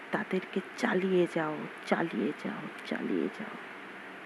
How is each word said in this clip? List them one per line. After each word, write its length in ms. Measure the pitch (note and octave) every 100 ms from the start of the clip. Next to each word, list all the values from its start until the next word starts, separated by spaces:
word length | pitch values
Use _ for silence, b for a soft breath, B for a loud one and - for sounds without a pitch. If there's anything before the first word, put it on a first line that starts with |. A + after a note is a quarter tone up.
| -
তাদেরকে 500 | E3+ - F#3+ - G3 - -
চালিয়ে 500 | A3 G3 F#3+ F3+ E3+
যাও, 220 | E3+ D#3 D3+ E3+ - -
চালিয়ে 460 | G3 E3 - - -
যাও, 240 | - - - - -
চালিয়ে 420 | - - F2 C#2+ -
যাও। 180 | - - - - - - - -